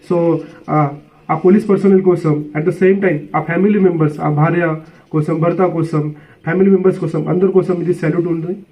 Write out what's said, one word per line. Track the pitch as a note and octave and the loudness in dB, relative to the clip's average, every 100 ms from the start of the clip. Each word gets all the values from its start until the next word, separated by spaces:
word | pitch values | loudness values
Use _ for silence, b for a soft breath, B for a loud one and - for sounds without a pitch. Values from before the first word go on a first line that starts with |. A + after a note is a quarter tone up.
| - | -2
So, | F3 E3+ D#3 B B - | -2 0 -2 B B -4
ఆ, | D3+ D3 - - b _ | -2 -2 -4 -20 b _
ఆ | |
పోలీస్ | D#3 F#3 G#3 - | 0 4 4 2
పర్సనల్ | G3 G3 F#3+ | 0 4 4
కోసం, | F3+ E3+ D#3+ D3 D3+ D3+ | 4 0 0 -2 -2 -4
at | E3 | -4
the | E3+ | 2
same | F#3+ G3 | 2 2
time | F#3+ D3 - D#3+ | 0 -2 -4 -6
ఆ | |
ఫ్యామిలీ | D#3 E3+ G3 G#3 | -4 0 2 2
మెంబర్స్, | F#3 E3 D3+ - | 2 2 -2 -2
ఆ | D3+ | -4
భార్య | D3 D#3+ F3 E3+ D#3 B B B | 0 0 2 -2 -4 B B B
కోసం, | D#3 D3+ D#3+ | -4 -2 0
భర్త | E3 E3+ | -2 0
కోసం, | F3+ E3 D3+ D#3 D3 D3 B B | -2 0 -2 -2 -4 -8 B B
ఫ్యామిలీ | - E3+ G3 | -6 0 2
మెంబర్స్ | F#3+ F#3+ - | 4 2 0
కోసం, | D#3+ D#3+ D3+ | -4 -4 -2
అందరి | E3+ F#3+ | 0 2
కోసం | F#3 F3 F3 | 2 0 -2
ఇది | E3 | -2
సెల్యూట్ | E3+ D#3+ F3 E3+ | -2 -2 -2 -2
ఉంది. | E3 E3 G3+ - | -4 -6 -10 -12